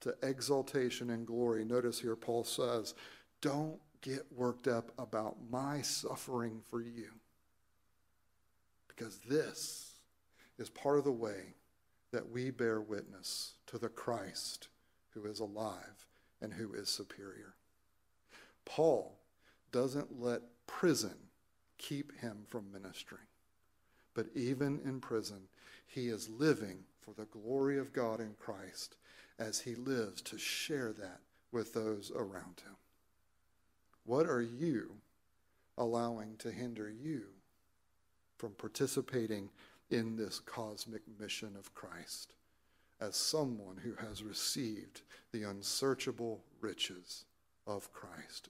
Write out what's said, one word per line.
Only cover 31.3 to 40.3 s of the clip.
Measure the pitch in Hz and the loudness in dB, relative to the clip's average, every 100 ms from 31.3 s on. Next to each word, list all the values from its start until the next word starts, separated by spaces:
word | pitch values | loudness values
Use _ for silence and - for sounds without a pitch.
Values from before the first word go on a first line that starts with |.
| _ _ | _ _
with | 120 107 | -2 0
those | 117 110 104 95 | 2 2 0 -2
around | - 98 92 87 90 | -2 -2 -4 -10 -14
him. | - - _ _ _ _ _ _ _ _ _ _ _ _ | -16 -20 _ _ _ _ _ _ _ _ _ _ _ _
What | - 131 165 | 4 6 6
are | 123 | 6
you | 117 120 170 117 - - - _ _ _ _ _ _ - | 2 0 2 2 0 -8 -20 _ _ _ _ _ _ 0
allowing | 117 117 117 113 107 110 | 2 4 2 0 -6 -6
to | 120 | -6
hinder | 95 123 110 104 | -2 -4 -4 -6
you | 110 151 139 - - - _ _ _ _ _ _ _ _ - | -6 -4 -4 -6 -14 -20 _ _ _ _ _ _ _ _ -6
from | 113 | -6
participating | 101 110 - 135 143 127 127 110 104 101 - - - - | -4 -6 2 2 4 2 2 2 0 -4 -12 -20 -20 2
in | 120 113 113 | 2 4 0
this | 101 | -2